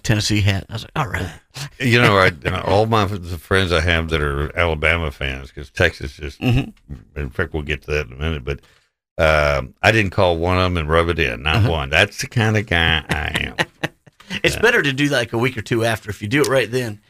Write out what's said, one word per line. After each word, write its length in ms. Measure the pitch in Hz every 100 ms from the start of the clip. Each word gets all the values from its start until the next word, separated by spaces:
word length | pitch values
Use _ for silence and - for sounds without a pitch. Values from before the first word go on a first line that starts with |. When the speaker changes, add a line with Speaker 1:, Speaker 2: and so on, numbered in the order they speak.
Speaker 1:
Tennessee 360 | - 107 - 104
hat. 240 | 101 98 -
I 40 |
was 100 | 113
like, 80 | - -
"All 120 | 135
right." 200 | 87 90 - _ - 143 -
Speaker 2:
You 200 | 131 120
know, 160 | 120 101
I, 140 | 92 80 87 90
all 240 | 87 95 113
my 180 | 113
f-, 60 | 98
the 260 | 101 87 87
friends 360 | - 95 95
I 80 | 85
have 280 | 85 82 82
that 120 | 80
are 340 | 73 71 76 85
Alabama 540 | 85 78 78 85 80
fans, 400 | - 69 65 67
'cause 180 | - 73
Texas 440 | - 87 - 71 -
just, 240 | 71 -
Speaker 1:
Mm-hmm. 800 | 123 120 175 - - 67 - -
Speaker 2:
in 100 | 69
fact, 240 | - 82
we'll 100 | 80
get 180 | 71 73
to 80 | -
that 160 | 76 64
in 60 |
a 20 | 64
minute, 300 | 78 78 65
but, 160 | 71 _ _ _ _ _ -
uh, 460 | 80 78 73 71 65 -
I 80 | 101
didn't 200 | 110 98
call 260 | 98 92 85
one 200 | 85 92
of 60 |
'em 140 | 92 87
and 100 | 76
rub 200 | 82 85
it 100 | 82
in, 240 | 69 58
not 140 | 71 80
Speaker 1:
Uh-huh. 140 | 95
Speaker 2:
one. 180 | 82 67
That's 300 | 78 104 -
the 60 | -
kind 280 | - 110 107
of 120 | 101
guy 360 | 85 82 80 -
I 380 | 73 76 76 71
am. 80 | -
Speaker 1:
<laughs> 40 | - _ - _ _ _ - 185
It's 120 | 165 -
Speaker 2:
Yeah. 60 |
Speaker 1:
better 200 | 220 240
to 100 | 147
do, 140 | 131 143
like, 240 | 135 120
a 60 | 117
week 200 | 127 120
or 40 |
two 240 | 104 120 117
after 240 | 113 -
if 120 | 98
you 60 | 107
do 140 | 139
it 80 | 139
right 200 | 135 107
then. 300 | 123 123 104 _